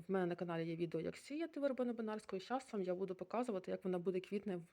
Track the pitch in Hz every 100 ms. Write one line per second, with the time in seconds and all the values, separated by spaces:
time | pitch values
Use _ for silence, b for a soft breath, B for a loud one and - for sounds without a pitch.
0 | 165 190 175 175 175 165 165 165 165 160
1 | 170 - - 294 330 294 277 247 247 226
2 | 220 214 - 190 - 254 - 208 180 180
3 | 190 180 - 214 247 190 185 185 185 180
4 | 180 180 185 202 202 180 165